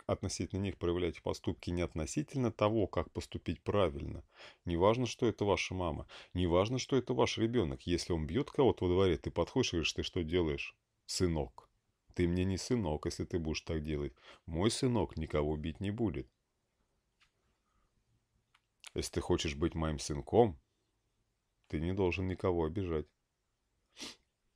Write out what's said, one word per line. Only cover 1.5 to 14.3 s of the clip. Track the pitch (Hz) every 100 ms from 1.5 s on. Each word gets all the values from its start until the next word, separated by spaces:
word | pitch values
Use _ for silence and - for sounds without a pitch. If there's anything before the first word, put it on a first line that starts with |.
| 92 -
не | 87
относительно | 85 - 76 - 147 139 120
того, | - 107 110 92
как | - 80
поступить | - - 90 - 82
правильно. | - 101 90 71 76 - - - - - -
Не | 85
важно, | 95 117 120
что | - 120
это | - 104
ваша | 87 -
мама, | 92 87 73 - - -
не | 87 90
важно, | 85 107 131
что | - 135
это | 123
ваш | 127 120 -
ребенок. | 113 120 87 67 -
Если | 85 -
он | 85 76
бьет | 101 143
кого-то | - 131 90
во | 92
дворе, | 90 95 78
ты | -
подходишь | - 82 - 120
и | 85
говоришь: | 76
«Ты | -
что | 78 -
делаешь, | 78 90 80 71 - - _ _ -
сынок? | - 92 80 71 - - _ _ _ _
Ты | - 87
мне | 90
не | 92 92
сынок, | - 123 87 76 -
если | -
ты | 85 90
будешь | 80 76
так | - 82
делать. | 76 76 71 - -